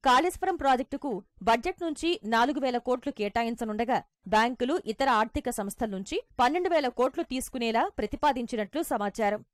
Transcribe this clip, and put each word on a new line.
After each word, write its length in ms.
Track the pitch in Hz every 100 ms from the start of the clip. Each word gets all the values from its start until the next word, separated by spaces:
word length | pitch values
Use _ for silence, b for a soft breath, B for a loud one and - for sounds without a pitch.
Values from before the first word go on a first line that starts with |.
కాళేశ్వరం 520 | 262 254 339 - 370 349
ప్రాజెక్టుకు 560 | 269 254 240 240 285 190 - _
బడ్జెట్ 360 | 202 233 349 359
నుంచి 280 | 339 302 330 349 202
నాలుగు 340 | 226 247 302
వేల 180 | 269 240
కోట్లు 340 | 247 247 285
కేటాయించనుండగా, 840 | - 202 233 233 226 226 214 233 214 - _ 190
బ్యాంకులు, 480 | 214 233 254 247 349 -
ఇతర 240 | 220 269 247
ఆర్థిక 280 | 240 294 254
సంస్థల 400 | 240 202 - 220
నుంచి 300 | 190 196 370 - -
పన్నెండు 320 | 247 339 359 330
వేల 120 | 262 240
కోట్లు 260 | 254 311 320
తీసుకునేలా 520 | 254 - 254 233 226 359 -
ప్రతిపాదించినట్లు 840 | 214 - 294 262 240 220 202 294
సమాచారం. 580 | 311 240 202 214 208 208 -